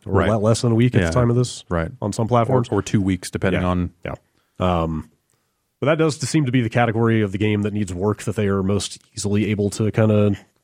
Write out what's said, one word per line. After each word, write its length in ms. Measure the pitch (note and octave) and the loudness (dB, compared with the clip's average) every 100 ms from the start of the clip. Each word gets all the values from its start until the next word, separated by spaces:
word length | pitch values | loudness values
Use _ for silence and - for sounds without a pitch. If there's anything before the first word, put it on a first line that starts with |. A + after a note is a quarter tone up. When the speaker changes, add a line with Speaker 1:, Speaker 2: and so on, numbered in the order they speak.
| - | -2
Speaker 1:
or 80 | |
Speaker 2:
Right. 160 | F#2+ F2 | 0 2
Speaker 1:
le-, 80 | A2 | 2
less 240 | G#2+ A2+ | 2 2
than 100 | A#2+ | 2
a 20 | A2+ | 2
week 180 | B2 - | 2 2
at 60 | |
Speaker 2:
Yeah. 60 | E2+ | 2
Speaker 1:
the 60 | |
time 160 | G#2 A#2+ | 2 2
of 60 | A#2+ | 2
this 260 | A#2+ - - | -2 -6 -4
Speaker 2:
Right. 220 | E2+ D#2+ - | -4 -4 -6
Speaker 1:
on 100 | G#2 | -6
some 140 | A2 A2 | -4 0
platforms. 380 | A#2+ A2 G#2 A#2 | 2 2 0 0
Speaker 2:
Or, 100 | G2+ | -2
or 20 | |
two 200 | - A2 | 0 0
weeks, 280 | F#2+ F#2 - | 0 -2 -4
depending 300 | - F#2+ F2+ | -4 -2 0
Speaker 1:
Yeah. 40 | F2+ | 0
Speaker 2:
on 220 | F2+ F2 - - | -2 -4 -6 -12
Speaker 1:
Yeah. 80 | - _ _ _ - | -12 _ _ _ -4
Um, 500 | F#2 F2 D#2+ D#2 - _ _ _ _ _ _ _ | 0 0 0 -4 -8 _ _ _ _ _ _ _
but 60 | C3 | 0
that 100 | D#3+ | 2
does 200 | D#3+ - | 0 -2
seem 260 | B2+ D#3+ C3 | -2 0 0
to 60 | |
be 80 | C3 | 0
the 80 | A2+ | 0
category 520 | A#2+ A#2 A2+ A#2 A2+ | 0 0 2 2 2
of 100 | G2+ | 0
the 40 | F#2+ | -2
game 240 | G#2+ G#2 | 0 0
that 100 | G2+ | -2
needs 200 | G#2 F#2+ | -2 -4
work 300 | F2 G#2 G#2 | -2 -2 -2
that 120 | - G#2 | -4 -2
they 100 | G2+ | 0
are 160 | G2 | 0
most 380 | F#2+ G2+ - - _ | 0 -2 -4 -12 _
easily 340 | - G#2 G#2 G#2 | -8 -2 0 0
able 180 | G#2 G2+ | 0 -2
to 180 | - G#2+ | -2 -2
kinda 440 | A2+ G#2+ G#2+ G#2 G2+ - _ | 2 2 4 2 0 -8 _